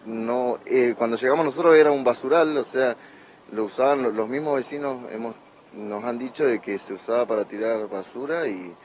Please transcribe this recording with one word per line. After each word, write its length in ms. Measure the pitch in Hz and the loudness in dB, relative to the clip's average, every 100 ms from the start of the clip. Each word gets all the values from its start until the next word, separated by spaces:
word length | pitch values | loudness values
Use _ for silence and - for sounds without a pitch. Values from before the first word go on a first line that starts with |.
| 110 | -10
no, 520 | 113 113 123 123 117 - | -6 -2 -2 -2 -4 0
eh, 300 | 131 123 110 | 2 4 2
cuando 200 | 117 117 | -2 0
llegamos 280 | 131 147 156 | 2 2 0
nosotros 300 | 135 170 156 | 2 6 8
era 160 | 151 | 8
un 120 | 143 | 6
basural, 540 | 135 147 131 165 160 147 | 2 0 2 2 4 0
o 80 | 113 | -2
sea, 300 | 131 131 113 - - - - - | 0 0 -2 -12 -20 -20 -20 -10
lo 140 | 107 107 | -4 -4
usaban 360 | - 131 143 | 0 2 2
lo-, 100 | 123 | 0
los 180 | 107 110 | -2 -2
mismos 260 | 135 156 139 | -4 -2 -2
vecinos, 560 | 123 143 143 127 123 | -4 -6 -6 -6 -10
hemos, 240 | 110 113 110 - - - | -8 -8 -10 -20 -20 -20
nos 300 | - 107 104 117 | -12 -8 -6 -6
han 120 | 120 | -6
dicho 280 | 127 - 147 | -8 -2 0
de 140 | 110 | 0
que 200 | - 98 | -4 -8
se 140 | - | -8
usaba 320 | 98 - 117 117 | -12 -2 -2 0
para 180 | 110 | -2
tirar 460 | 104 101 110 113 104 | -2 -4 -2 -2 -4
basura 580 | 98 92 120 143 165 147 | -8 -10 -12 -6 -4 -4
y, 260 | 92 90 85 | -6 -10 -18